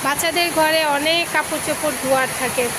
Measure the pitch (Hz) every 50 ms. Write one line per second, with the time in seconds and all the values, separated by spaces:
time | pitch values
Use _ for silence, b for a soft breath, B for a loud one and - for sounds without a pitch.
0 | - 269 285 285 - 339 320 349 349 349 311 311 311 311 320 320 320 302 285 285
1 | 285 311 330 339 339 330 - 311 294 - 320 302 - - 302 - 294 302 285 247
2 | 262 262 269 262 262 247 - - 254 240 - - 247 240 -